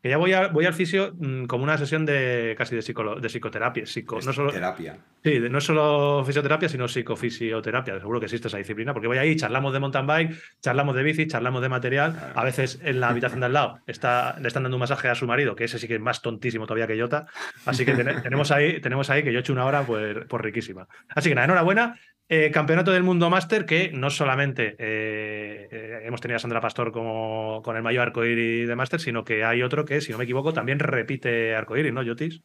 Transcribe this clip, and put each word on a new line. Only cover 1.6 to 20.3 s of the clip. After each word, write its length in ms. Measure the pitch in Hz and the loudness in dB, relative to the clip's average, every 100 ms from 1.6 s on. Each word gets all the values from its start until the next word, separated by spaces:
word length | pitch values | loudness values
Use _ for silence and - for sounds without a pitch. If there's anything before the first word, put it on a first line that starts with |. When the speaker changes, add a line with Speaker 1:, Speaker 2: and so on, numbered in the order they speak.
Speaker 1:
una 140 | 143 151 | 2 2
sesión 280 | 143 151 156 | 2 0 2
de 500 | 143 127 123 113 110 | 2 2 0 -2 -2
casi 180 | 120 120 | -2 -4
de 60 | |
psicolo-, 380 | 110 117 110 107 | -4 -4 -4 -4
de 80 | 113 | -6
psicoterapia, 580 | 117 113 104 117 120 - | -6 -8 -2 -2 -2 -6
psico-, 340 | - - 113 131 | -8 -6 -6 -4
no 80 | |
solo 180 | 135 143 | 0 -2
Speaker 2:
Terapia. 460 | 98 90 90 80 73 _ _ | 0 -4 -4 -10 -12 _ _
Speaker 1:
Sí, 140 | 156 135 | 0 2
de, 100 | 117 | 2
no 140 | 139 | 0
solo 640 | 143 156 151 147 143 143 131 | 2 4 4 4 4 2 2
fisioterapia, 420 | 143 143 156 165 | 0 2 2 2
sino 200 | 139 120 | -2 -2
psicofisioterapia. 1120 | 127 113 110 120 - 113 110 110 120 131 98 | -4 -4 -4 -4 -2 -2 -2 -2 -2 -2 -8
Seguro 200 | 101 120 | -4 -4
que 60 | 107 | -4
existe 220 | 117 113 | -6 -6
esa 100 | 101 | -8
disciplina, 360 | 98 107 117 | -8 -6 -4
porque 140 | 127 113 | -4 -2
voy 120 | 127 | 2
ahí, 160 | 147 160 | 2 2
charlamos 360 | 123 127 139 | 0 0 0
de 60 | 135 | -2
mountain 280 | 139 135 139 | -2 -2 2
bike, 280 | 156 165 160 - _ | 2 2 -4 -16 _
charlamos 360 | 135 127 143 127 | 0 2 2 2
de 80 | |
bici, 240 | 143 156 160 | 0 0 0
charlamos 340 | 120 123 127 | 0 -2 -2
de 80 | 127 | -2
material. 440 | 127 123 135 156 | -2 0 2 0
Speaker 2:
Claro. 260 | 160 - - | -2 -6 -2
Speaker 1:
A 40 | |
veces 360 | 127 127 131 - | 0 0 -2 -2
en 160 | 160 127 | -4 0
la 100 | 123 | 2
habitación 320 | 120 123 127 | 2 0 0
de 40 | 123 | 2
al 80 | |
lado 260 | 139 120 - - | 2 0 -4 -14
está, 540 | - 127 123 123 - | -2 0 2 0 -2
le 80 | 131 | -4
están 160 | 139 | -2
dando 140 | 131 127 | -2 -2
un 20 | |
masaje 280 | 127 139 127 | -2 0 0
a 60 | |
su 140 | 120 120 | 0 0
marido, 280 | 123 139 98 | 0 0 0
que 100 | 117 | -4
ese 120 | 117 | -4
sí 100 | 113 | -4
que 80 | 113 | -2
es 60 | |
más 220 | 117 117 | -2 -2
tontísimo 420 | 117 110 123 110 110 | -4 -4 -4 -4 -4
todavía 220 | 113 113 | -2 -2
que 120 | 110 | -2
Jota. 280 | 120 147 151 - - - - | 0 -2 -4 -12 -12 -6 -4
Así 180 | 131 127 | 2 4
que 80 | |
ten-, 280 | 127 123 123 | 4 2 -2
Speaker 2:
<laughs> 20 | |
Speaker 1:
tenemos 260 | 123 135 143 | -2 0 4
ahí, 320 | 143 147 156 | 4 4 2
tenemos 300 | 135 131 139 | -2 -2 2
ahí 100 | 139 | 2
que 100 | 147 | 2
yo 60 | 120 | 0
he 40 | |
hecho 120 | 127 | 0
una 120 | 131 131 | 0 2
hora, 180 | 143 | 2
pues, 340 | 131 110 107 104 | 0 -2 -2 -6
pues 140 | - | -6